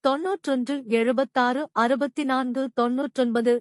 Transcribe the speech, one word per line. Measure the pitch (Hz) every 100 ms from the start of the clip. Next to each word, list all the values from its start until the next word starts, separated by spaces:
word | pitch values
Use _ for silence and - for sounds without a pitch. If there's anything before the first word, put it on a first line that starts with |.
தொண்ணூற்றொன்று | 269 277 370 392 - 262 240 285 240
எழுபத்தாறு | 226 226 247 269 - 247 254 302
அறுபத்தினான்கு | 214 233 262 285 - 277 262 254 247 262 -
தொண்ணூற்றொன்பது | 240 254 277 - 240 233 233 240